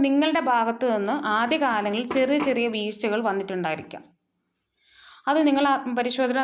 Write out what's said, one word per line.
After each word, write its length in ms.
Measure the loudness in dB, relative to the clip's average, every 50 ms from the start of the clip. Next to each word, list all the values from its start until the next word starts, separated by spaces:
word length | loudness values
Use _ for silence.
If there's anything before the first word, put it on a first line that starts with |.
| 4 4
നിങ്ങളുടെ 340 | 4 4 4 4 2 2 2 2
ഭാഗത്ത് 340 | 2 2 2 0 0 0 0 0 0
നിന്ന് 220 | 0 0 -2 -2 -2 -2 -2 0 0
ആദ്യകാലങ്ങളിൽ 680 | 0 0 0 0 0 0 0 0 0 -2 -2 -2 -4 -2 0
ചെറിയ 240 | 0 2 2 2 2 2 0
ചെറിയ 180 | 0 0 0 -2 -2
വീഴ്ചകൾ 460 | -2 -4 -4 -6 -4 -4 -2 -2 0 -2 -2
വന്നിട്ടുണ്ടായിരിക്കാം. 760 | -2 -2 -4 -4 -4 -4 -4 -4 -4 -6 -8 -12 -16 -18 -18 _ _ _ _ _ _ _ _ _ _ _ _ _ _ _ _ _ _ -20 -20 -20 -20 -8 _ 0
അത് 80 | 2 2 2 2
നിങ്ങൾ 160 | 2 2 2 2 0
ആത്മപരിശോധന 680 | 0 -2 -4 -4 -4 -4 -4 -2 -2 -2 0 0 0